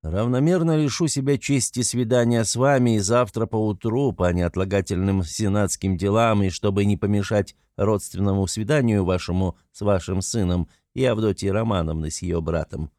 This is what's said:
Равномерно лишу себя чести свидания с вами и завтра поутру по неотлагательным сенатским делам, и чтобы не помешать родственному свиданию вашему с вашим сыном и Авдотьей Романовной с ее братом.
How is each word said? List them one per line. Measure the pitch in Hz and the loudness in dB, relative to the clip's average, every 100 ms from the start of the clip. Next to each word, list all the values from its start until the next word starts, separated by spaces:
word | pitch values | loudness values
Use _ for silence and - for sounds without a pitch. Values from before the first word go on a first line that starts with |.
Равномерно | 80 92 117 123 151 180 165 156 | -4 -2 0 2 2 2 2 2
лишу | 147 - 160 | 0 0 -2
себя | 143 135 139 | -2 -2 -2
чести | - 139 - - | 0 0 0 -4
свидания | 120 120 117 123 117 120 | -4 -2 2 2 4 2
с | 107 117 | 0 0
вами | 135 135 123 110 | 2 4 2 2
и | |
завтра | 98 120 117 - 113 | 2 2 0 -2 -2
поутру | 110 107 98 113 117 139 | 0 -2 -2 -2 0 -2
по | 90 90 | 0 0
неотлагательным | 87 87 92 95 98 90 90 98 98 | 2 0 -2 0 -2 -2 -2 0 0
сенатским | 85 - 107 104 98 - 98 90 | -2 -2 0 0 0 -2 -2 0
делам, | 98 107 117 104 | 0 2 2 2
и | 95 | 0
чтобы | 85 104 98 | 0 -2 2
не | 101 101 | 2 2
помешать | 101 104 98 104 95 _ _ - | 0 0 2 0 -2 _ _ -2
родственному | 101 104 - 95 101 98 95 | 0 0 -4 -2 0 2 0
свиданию | - 104 151 120 104 | -2 0 2 2 2
вашему | 90 90 - 90 92 - _ | 2 0 0 -2 -2 -4 _
с | - | -4
вашим | 101 98 87 95 | 0 0 0 -4
сыном | 92 117 92 90 82 _ _ | -2 -2 0 0 -2 _ _
и | - | -2
Авдотьей | 127 110 110 - 98 | 0 2 0 0 -2
Романовной | 98 113 95 80 80 78 | -2 0 -2 -2 -4 -6
с | - | -6
ее | 87 85 | -4 -2
братом. | 80 82 78 - 78 | -2 -4 -4 -8 -10